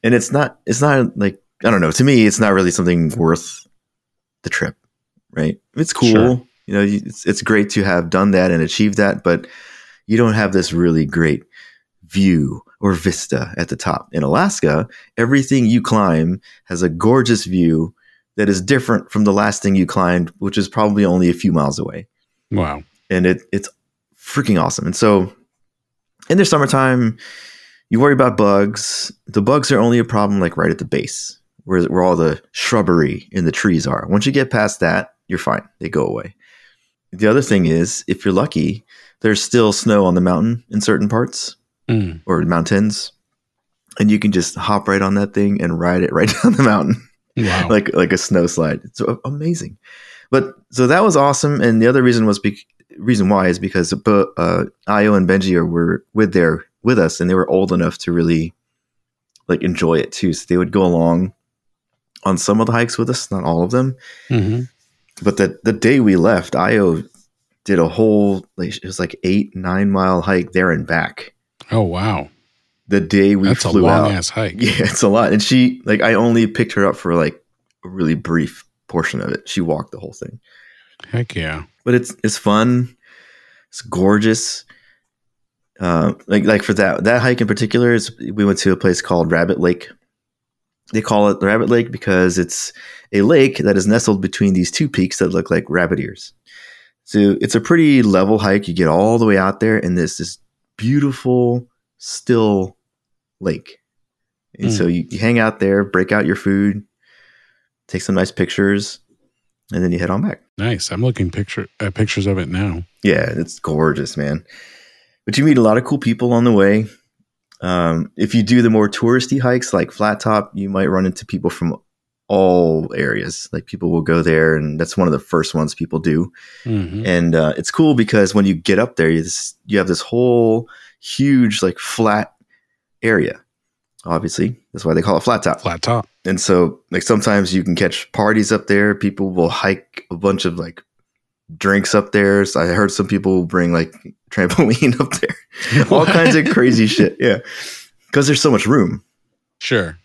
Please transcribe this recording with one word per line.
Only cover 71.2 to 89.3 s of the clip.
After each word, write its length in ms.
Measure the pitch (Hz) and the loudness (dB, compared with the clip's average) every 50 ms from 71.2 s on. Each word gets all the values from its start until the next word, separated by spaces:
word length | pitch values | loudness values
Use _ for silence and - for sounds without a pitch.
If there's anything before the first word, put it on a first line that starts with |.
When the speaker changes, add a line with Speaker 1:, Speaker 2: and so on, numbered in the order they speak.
| - - _ _ _ _ _ _ - _ - | -20 -20 _ _ _ _ _ _ -12 _ -2
Speaker 2:
Oh, 80 | 113 107 | 0 0
wow. 460 | 87 85 90 98 110 101 80 67 - _ _ _ _ _ _ _ _ _ _ _ | 0 -2 -4 -4 -4 -4 -4 -6 -10 _ _ _ _ _ _ _ _ _ _ _
Speaker 1:
The 140 | - 101 101 | -2 -2 -2
day 340 | 87 80 - 101 98 101 104 | 0 2 2 4 4 4 4
we 140 | 101 95 98 | 2 2 0
Speaker 2:
That's 160 | 123 - - | 0 0 -2
a 60 | 92 | 0
Speaker 1:
flew 120 | 85 85 87 | 2 4 4
Speaker 2:
long 220 | 82 80 82 76 | 4 4 4 2
Speaker 1:
out. 80 | 69 - | 2 0
Speaker 2:
ass 160 | 90 85 - | -2 -4 -6
hike. 260 | - 110 110 95 85 | -6 -6 -6 -6 -4
Speaker 1:
<laughs> 40 | 101 120 | -2 -2
Yeah, 80 | 113 95 - | -2 0 0
it's 240 | - - - - - | -2 -2 -2 0 0
a 60 | 104 | 2
lot. 240 | 101 113 113 87 - | 2 2 2 2 2
And 100 | 107 104 | 0 0
she, 400 | - - 127 127 127 - - - | 2 2 2 2 2 0 -4 -4
like, 160 | 104 107 107 | -2 -2 0
I 140 | - 110 113 | 2 2 2
only 320 | 98 117 117 117 117 113 | 2 2 2 2 2 2
picked 280 | 107 107 - 120 - - | 0 0 -4 -4 -4 -2
her 120 | 104 98 | 0 0
up 80 | 98 - | 0 0
for, 220 | - - 90 85 | -2 -4 -2 0
like, 260 | 85 80 76 - - _ _ _ _ _ _ _ _ _ | 0 0 0 -4 -8 _ _ _ _ _ _ _ _ _
a 40 | 90 | -16
really 260 | 92 95 87 78 82 | -6 -4 -2 -2 -2
brief 500 | 73 - - 82 85 76 71 - - - _ _ _ _ | -2 -2 -2 -2 0 -2 -2 -8 -14 -20 _ _ _ _
portion 340 | _ - 87 80 - - 60 | _ -6 -4 -4 -4 -6 -6
of 100 | 50 50 | -8 -6
it. 180 | - - _ - | -8 -10 _ -8
She 120 | - 98 | -6 -4
walked 300 | 87 80 78 78 - _ | -2 -2 -4 -6 -6 _
the 80 | - - | -14 -16
whole 140 | - - - | -16 -16 -16
thing. 260 | - - - - - _ _ _ _ _ - _ _ _ _ _ _ - - | -16 -18 -18 -18 -20 _ _ _ _ _ -20 _ _ _ _ _ _ -18 -8
Speaker 2:
Heck 240 | - 117 120 - - | -6 -6 -6 -6 -8
yeah. 300 | 98 82 78 78 78 78 - _ _ _ | -8 -8 -8 -8 -10 -12 -16 _ _ _
Speaker 1:
But 100 | 123 123 | 2 2
it's, 200 | 123 123 - - _ - | 2 0 -2 -14 _ -4
it's 160 | 110 104 - | -4 -4 -2
fun. 580 | - 104 104 107 113 123 123 123 123 120 _ _ _ _ _ _ _ _ _ _ _ _ _ _ _ _ | -2 0 2 2 2 2 2 0 0 -4 _ _ _ _ _ _ _ _ _ _ _ _ _ _ _ _
It's 140 | _ - - | _ -20 -14
gorgeous. 840 | - - 87 92 98 104 104 104 113 110 110 - - - - - _ - _ _ _ _ _ _ _ _ _ _ _ _ _ _ _ _ _ _ _ _ _ | -8 -2 0 2 4 4 4 4 2 0 0 -2 -8 -10 -12 -14 _ -20 _ _ _ _ _ _ _ _ _ _ _ _ _ _ _ _ _ _ _ _ _
Uh, 360 | 92 87 85 82 80 82 82 - - | -2 0 0 2 2 0 -2 -4 -4
like, 180 | - 98 104 101 | 0 0 2 4
like 180 | 104 107 101 - | 4 2 2 2
for 100 | - 104 | 0 0
that, 300 | 90 101 95 78 - 90 | 2 2 0 0 0 0
that 160 | 107 120 123 | 2 2 2
hike 200 | 117 131 123 123 | 2 0 0 0
in 60 | 117 | 0
particular 460 | 104 107 - 120 104 - 123 123 120 120 | -2 -2 -2 -2 -4 -2 0 0 2 2
is, 240 | 113 101 - - - - 57 95 | 0 -2 -4 -12 -12 -12 -10 -2
we 120 | 107 104 | 0 0
went 140 | 101 98 92 | 0 0 0
to 120 | - 98 92 | 0 0 0
a 40 | |
place 260 | - - 95 90 - - | 2 0 0 0 0 -2
called 280 | - 92 87 85 80 | -2 0 0 0 2